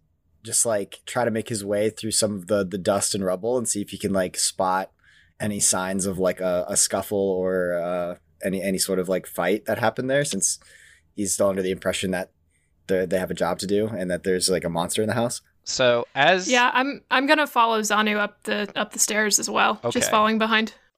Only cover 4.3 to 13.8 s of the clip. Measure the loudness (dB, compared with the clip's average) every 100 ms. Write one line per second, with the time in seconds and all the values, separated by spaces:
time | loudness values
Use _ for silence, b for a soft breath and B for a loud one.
4.3 | -2 -4 0 0 0 -4 _ b b b
5.3 | -8 -6 0 0 0 -2 -2 -2 0 0
6.3 | 2 0 0 0 0 0 0 -2 0 0
7.3 | 0 0 0 0 -2 -2 -4 -4 -8 _
8.3 | _ -4 -2 -2 -2 0 0 0 -2 -2
9.3 | -2 0 0 -2 0 0 -2 -2 0 -2
10.3 | -2 -2 -4 b b b b _ -6 -4
11.3 | 0 2 2 -2 -2 -2 -2 -2 -4 -6
12.3 | _ _ _ _ _ -2 0 2 0 -2
13.3 | -2 -2 -2 0 0